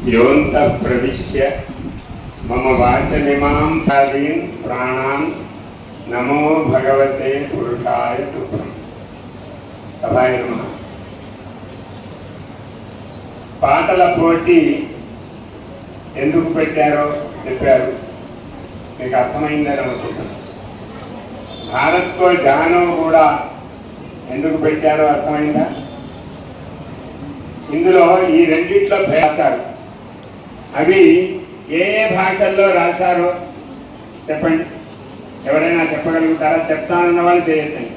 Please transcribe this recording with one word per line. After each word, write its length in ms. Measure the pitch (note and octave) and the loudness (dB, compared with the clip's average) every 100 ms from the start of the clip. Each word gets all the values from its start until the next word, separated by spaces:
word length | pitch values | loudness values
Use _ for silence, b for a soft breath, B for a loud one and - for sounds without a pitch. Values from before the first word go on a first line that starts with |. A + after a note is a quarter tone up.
| B2 | 2
యోంత 720 | A2+ B2+ C#3+ D3+ D3 - - | 4 6 6 4 4 2 2
ప్రవిశ్య 680 | - B2 C3 - - C#3 C#3 - - - - - - - - - | 0 0 0 -4 -4 0 0 0 -8 -10 -10 -12 -14 -14 -14 -12
మమ 240 | - B2 C3 B2+ | -4 -2 2 4
వాచమిమాం 1040 | B2 - D3 D3+ C#3+ C#3+ C#3+ D3 D#3 D#3+ - | 4 4 2 0 2 2 2 2 2 0 2
కాదీన్ 760 | C#3 C#3 C#3 C#3+ E3+ F3+ - | 4 4 2 0 -2 -4 -8
ప్రాణాన్ 680 | - B2 B2+ B2+ F#3 C#4 D#3+ - - - - - - - - | -8 -4 -2 -2 -2 -2 -4 -6 -12 -14 -16 -18 -18 -16 -8
నమో 520 | A#2+ B2+ C#3+ D3+ D#3+ | -4 0 2 2 2
భగవతే 840 | D3 C3 C3 C3+ C3+ C3+ C3+ C#3 C#3+ | 2 2 4 4 4 2 -2 -2 -2
పురుషాయ 720 | D3 B2 A#2+ B2 A#2+ - - | -4 -4 -4 -2 -2 -2 -4
తుభ్యం. 480 | - - - - - - - - - - - - - - - - - - | -6 -6 -6 -6 -8 -12 -16 -16 -18 -16 -18 -16 -18 -18 -18 -18 -16 -8
సభాయ 260 | A2+ B2 B2+ | -2 2 2
నమః. 360 | B2 B2 A#2 C2+ - - - - - - - - - - - - - - - - - - - - - - - - - - - - - | 2 -2 -6 -6 -10 -14 -16 -16 -16 -16 -16 -16 -16 -16 -16 -16 -16 -16 -16 -16 -16 -18 -18 -18 -18 -18 -18 -16 -16 -16 -16 -16 -4
పాటల 540 | - E3+ D#3+ F3+ E3+ E3+ | 2 2 4 4 4 4
పోటీ 680 | E3 E3 E3+ E3+ D3 C#3+ - - - - - - - - - - - - - - | 4 4 6 6 6 0 -4 -10 -14 -16 -16 -16 -18 -16 -16 -16 -16 -16 -14 -2
ఎందుకు 360 | C#3+ E3 E3 | 2 2 2
పెట్టారో 640 | D#3+ D#3 D#3 D3+ D3 D3 D3 - - - | 0 0 2 2 4 2 -2 -8 -10 -8
చెప్పారు, 460 | - - - - - - - - - - - - - - - | -2 4 4 4 -4 -10 -14 -16 -16 -16 -16 -16 -16 -16 -10
మీకు 140 | B2+ - | -2 0
అర్థమైందని 600 | - D3+ D3+ D3+ D3 C#3 | 0 0 -2 0 0 0
అనుకుంటున్నాను. 640 | C3 B2+ - - - - - - - - - - - - - - - - - | -2 -4 -6 -8 -10 -12 -14 -16 -16 -14 -14 -14 -14 -14 -14 -14 -14 -14 -6
భారత్కో 720 | D#3+ F3 F3+ F3+ F3 F3+ F3 | 0 2 2 0 4 4 6
జానో 580 | - F3 E3 F3 F3 E3+ | 4 4 4 4 4 2
కూడా 480 | D#3+ D#3+ D3+ - - - - - - - - - - | 4 6 6 4 -4 -12 -16 -16 -16 -16 -16 -16 -10
ఎందుకు 260 | - D#3 D#3 | -4 -2 2
పెట్టారో 500 | D3+ D3+ D#3 D3+ D3+ | 0 2 2 4 4
అర్థమైందా? 640 | D3 - D3 D3+ C#3+ C3 - - - - - - - - - - - - - - - - - - - - | 2 0 0 0 2 0 -4 -12 -14 -14 -16 -16 -16 -16 -14 -14 -14 -14 -14 -14 -14 -14 -12 -14 -14 -6
ఇందులో 560 | - - F#3 E3+ - F#3 | -2 4 6 8 6 6
ఈ 160 | D#3+ | 6
రెండిట్లో 520 | E3 D#3+ F3+ G3+ G3 G3 | 6 4 4 2 4 2
భాషలు, 760 | F#3+ D#3+ D#3 D3 C#3 - - - - - - - - - - - - - | 2 4 2 4 2 0 -6 -12 -16 -18 -18 -18 -18 -18 -18 -18 -10 0
అవి 240 | D#4 F#4+ E4+ - F#3 - - - - | 4 8 10 8 4 -4 -10 -16 -4
ఏ 80 | D#3+ | 0
ఏ 380 | F#3+ G#3+ A3 F#3 | 2 2 2 2
భాషల్లో 580 | F#3 F#3+ F#3+ F#3 G3 | 0 2 2 6 6
రాశారో 600 | F#3 F3 E3+ F3+ F3 F3 F3+ - - - - - - - - - | 6 2 2 2 2 2 0 -8 -14 -16 -16 -16 -18 -18 -16 -6
చెప్పండి. 340 | D3+ D#3+ D#3+ - - - - - - - - C3+ | -2 2 0 0 -10 -16 -18 -18 -16 -16 -12 0
ఎవరైనా 340 | D3+ E3 E3+ | 2 2 2
చెప్పగలుగుతారా? 840 | D#3+ D3+ D#3+ E3 D#3+ D#3+ D#3 D#3+ D#3+ | 0 -2 0 2 2 2 2 2 0
చెప్తానన్న 500 | D#3 - F3+ F3 F3 | -2 0 2 4 4
వాళ్ళు 300 | F3 F3 D#3+ | 4 4 4
చేయొద్దండి. 400 | D#3 D3+ C#3+ A#2+ | 0 0 -6 -10